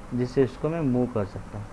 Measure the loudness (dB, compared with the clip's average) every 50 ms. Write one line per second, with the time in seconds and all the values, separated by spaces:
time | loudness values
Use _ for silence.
0 | -10 -4 -2 0 0 2 4 4 4 4 2 -2 -2 -2 0 2 2 2 4 4
1 | 2 2 0 -2 -2 -2 -4 -10 -10 -8 -8 -10 -10 -10